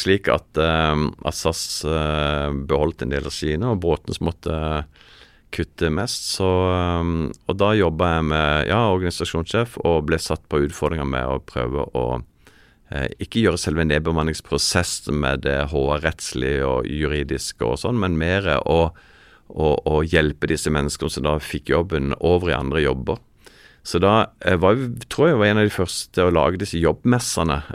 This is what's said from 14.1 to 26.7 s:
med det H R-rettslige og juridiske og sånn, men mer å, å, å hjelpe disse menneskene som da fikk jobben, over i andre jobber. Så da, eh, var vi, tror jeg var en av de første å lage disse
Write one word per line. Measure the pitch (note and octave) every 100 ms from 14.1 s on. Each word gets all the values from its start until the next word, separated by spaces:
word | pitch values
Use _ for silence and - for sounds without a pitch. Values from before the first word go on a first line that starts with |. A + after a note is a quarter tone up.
| E2 D#2 D2+ - C#2+ - F#2+ - - -
med | D2+ C#2 C#2
det | C#2 C#2 C#2+
H | D2+ C#2 D2
R-rettslige | D#2+ D2+ - B1+ B1+ C#2 C2+
og | B1+ A#1+
juridiske | D2+ D2 D2 C#2+ C2+ - -
og | A1+ B1+
sånn, | - A#2+
men | F#2 E2
mer | E2 F#2+ G2 C#2+ -
å, | D#2+ E2 - - - - - _
å, | - D#2 D2 -
å | D2+
hjelpe | D#2+ E2 D#2 C#2+ D#2
disse | D#2+ D#2
menneskene | D2+ C#2+ - C#2+
som | -
da | C#2+ D2+
fikk | - D#2+ -
jobben, | C#2+ F2 D#2+ C#2 C2+
over | D#2+ F2+ F2+
i | C2
andre | C2+ D2+
jobber. | C#2+ C2 B1+ D#2+ - _ - - - _ -
Så | F2+
da, | F#2 A2 G#2+ -
eh, | F2+ F#2
var | F#2 A#2
vi, | C3 A#2+ -
tror | - D3+
jeg | C#3
var | G#2
en | G#2+
av |
de | G#2+
første | - F2+ - - -
å | F2+
lage | E2 C#2+ F2+
disse | G2